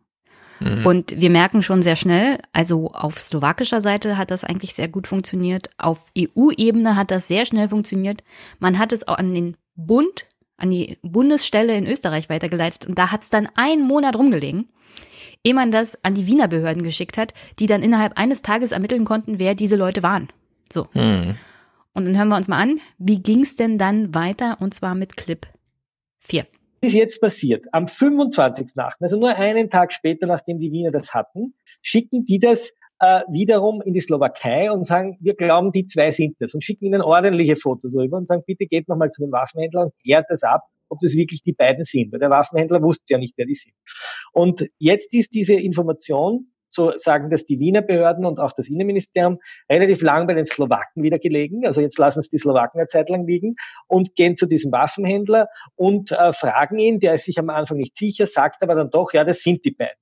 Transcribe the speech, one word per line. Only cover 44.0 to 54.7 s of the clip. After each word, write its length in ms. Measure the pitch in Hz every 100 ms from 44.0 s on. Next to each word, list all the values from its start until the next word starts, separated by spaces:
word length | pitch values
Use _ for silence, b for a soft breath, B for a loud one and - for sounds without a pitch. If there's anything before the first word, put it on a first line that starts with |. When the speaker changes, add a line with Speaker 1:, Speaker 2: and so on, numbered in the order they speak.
| B B B
Speaker 3:
Und 360 | 170 175 175 165 _
jetzt 360 | 156 202 -
ist 200 | 240 233
diese 200 | 220 190
Information, 920 | 196 185 170 170 156 - 139 175 247 262 _ _
so 240 | - 165 -
sagen 340 | - 147 147
das 140 | 156
die 160 | - 131
Wiener 200 | 156 202
Behörden 460 | 202 175 170 175 180
und 140 | 151
auch 120 | 135
das 160 | - 127
Innenministerium, 720 | 156 202 196 - 185 175 175 B B -
relativ 320 | 156 190 190
lang 240 | 165 147 175
bei 80 |
den 120 | 165 151
Slowaken 580 | - 135 113 101 -
wieder 140 | 156 165
gelegen. 460 | 165 147 147 214
Also 160 | 240 147
jetzt 160 | 147 -
lassen 220 | 143 139
es 100 | -
die 100 | 151
Slowaken 420 | 147 131 120 165
eine 80 | 160
Zeit 200 | 160 160
lang 160 | 180
liegen 300 | 170 175 208 233 B B -
und 300 | 185 185 -
gehen 200 | 175 175
zu 100 | 180
diesem 260 | 160 139